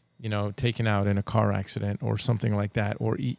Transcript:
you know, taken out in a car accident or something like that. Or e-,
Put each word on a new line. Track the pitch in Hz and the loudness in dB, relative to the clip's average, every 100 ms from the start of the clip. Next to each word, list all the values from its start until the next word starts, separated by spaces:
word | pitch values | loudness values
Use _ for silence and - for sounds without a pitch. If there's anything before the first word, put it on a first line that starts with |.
| _ - | _ -10
you | 113 | -4
know, | 104 104 | -2 -2
taken | 101 123 113 113 | 0 -2 2 2
out | 104 101 | 4 4
in | 98 | 2
a | |
car | - 113 104 | 2 2 2
accident | 98 98 104 101 101 | 0 -4 -4 -4 -2
or | 110 104 | -2 -2
something | - 113 113 | 0 0 0
like | 104 101 | 0 0
that. | 117 104 110 | -2 -2 -2
Or | 110 113 | -2 0
e-, | 127 | -2